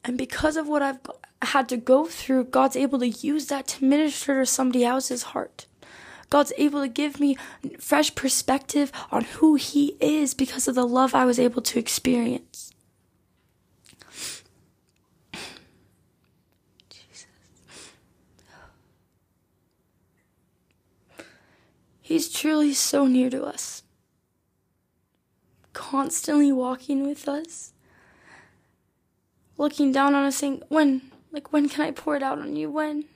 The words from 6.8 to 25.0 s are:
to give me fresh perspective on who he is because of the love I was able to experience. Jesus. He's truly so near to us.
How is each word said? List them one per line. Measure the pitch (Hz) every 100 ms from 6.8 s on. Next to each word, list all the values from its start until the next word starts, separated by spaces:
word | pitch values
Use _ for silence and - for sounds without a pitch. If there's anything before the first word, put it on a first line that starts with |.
to | 277
give | 226 294 277
me | 226 170 - - - -
fresh | - 294 302 -
perspective | 262 - - 269 - 294 277 - -
on | -
who | 226 - 311
he | 294 - 285 285 -
is | 302 311 277
because | - 262 - 269
of |
the | 254 247
love | 247 262
I | 262 254
was | 240
able | 247 240
to | 226 240
experience. | 226 - 254 247 233 240 - - - _ _ _ _ _ _ _ _ _ _ _ _ _ - - - - _ _ _ _ _ _ _ _ _ - - - _ _ _ _ _ _ _ _ _ _ _ _ _
Jesus. | - _ - - _ _ _ _ - - _ _ _ _ _ _ - - _ _ _ _ _ _ _ _ _ _ _ _ _ _ _ _ _ _ _ _ _ _ _ _ - - _ _ _ _ _ _ _
He's | - 320 302
truly | - 302 311 294
so | 269 - 285 269
near | 254 254
to | 262
us. | - - - - _ _ _ _ _ _ _ _ _ _ _ _